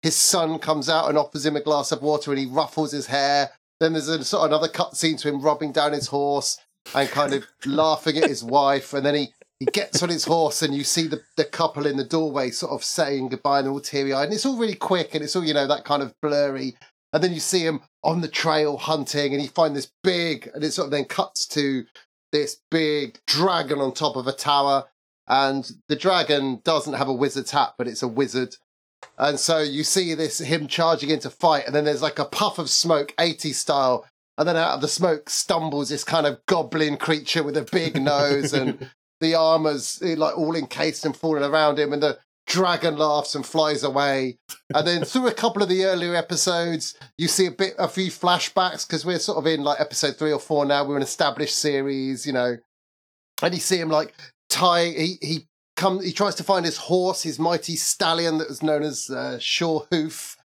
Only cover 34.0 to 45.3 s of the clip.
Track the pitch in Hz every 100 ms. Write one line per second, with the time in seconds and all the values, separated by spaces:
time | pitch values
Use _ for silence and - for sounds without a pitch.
34 | - _ _ - 156 165 165 135 147 -
35 | 180 156 - - - 175 160 143 135 139
36 | - 165 147 113 - 180 135 160 156 147
37 | - 156 135 165 147 147 - 185 160 156
38 | 135 143 143 143 143 143 127 113 - _
39 | _ _ 160 165 160 160 156 143 - -
40 | 185 160 156 - 156 165 131 - 156 151
41 | 156 139 165 151 143 156 151 147 143 147
42 | 147 - _ _ - 175 185 170 165 147
43 | 156 147 143 151 131 160 156 147 139 131
44 | 143 135 131 127 _ - _ 147 156 175
45 | - 254 254